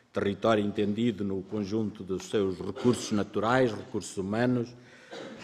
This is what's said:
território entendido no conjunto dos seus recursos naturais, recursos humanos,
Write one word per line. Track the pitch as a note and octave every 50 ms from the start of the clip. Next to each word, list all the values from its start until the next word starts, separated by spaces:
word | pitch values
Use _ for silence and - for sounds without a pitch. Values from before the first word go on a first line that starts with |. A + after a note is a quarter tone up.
| _ _
território | - - G2+ G2+ G2 F#2+ - A2 A2+ G#2+
entendido | G#2 G#2 F#2 G#2+ G#2 G2+ G#2 G#2+ A#2 A#2+ G#2 G2 G2+
no | G2 G2 F#2+ F#2
conjunto | - G#2+ G#2+ G#2 F#2+ G#2+ A2+ A2 G2+ G2 - G2
dos | F2+ F#2+ F2 - -
seus | - A2 G2 F#2+ F2+ E2+
recursos | F#2 G2 F#2+ - - B2 A#2 - - -
naturais, | A2 G#2 F#2+ - - G#2 G2 A2+ B2 C3 C3 A#2
recursos | G#2 G2 F#2 - - G#2 - - - G2+
humanos, | F#2 G2 G#2+ A2+ B2 B2 B2+ B2 A#2 - - - - - - - - - - - - - - -